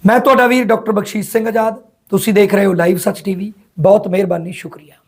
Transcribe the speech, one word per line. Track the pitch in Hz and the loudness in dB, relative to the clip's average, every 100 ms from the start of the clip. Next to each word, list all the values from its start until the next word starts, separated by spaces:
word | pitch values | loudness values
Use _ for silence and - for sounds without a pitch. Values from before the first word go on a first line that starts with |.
| 196 | 4
ਮੈਂ | 240 | 4
ਤੁਹਾਡਾ | 262 254 247 | 4 4 4
ਵੀਰ | 254 | 2
ਡਾਕਟਰ | 220 220 220 | 0 -2 0
ਬਖਸ਼ੀਸ਼ | 208 196 214 196 | -4 -4 -8 -4
ਸਿੰਘ | 226 226 | -4 -2
ਆਜ਼ਾਦ, | 226 220 220 _ _ _ | -2 -2 -6 _ _ _
ਤੁਸੀਂ | 196 208 | -4 0
ਦੇਖ | 202 196 | 2 2
ਰਹੇ | 196 196 | 2 0
ਹੋ | |
ਲਾਈਵ | 170 175 180 | 0 0 0
ਸੱਚ | - 190 | -2 -6
ਟੀ | 202 | -8
ਵੀ। | 185 202 - _ - | -8 -8 -14 _ -2
ਬਹੁਤ | 170 202 202 | 2 2 2
ਮਿਹਰਬਾਨੀ, | 180 190 170 165 | -2 -2 -4 -6
ਸ਼ੁਕਰੀਆ। | - 160 - - _ | -12 -16 -18 -20 _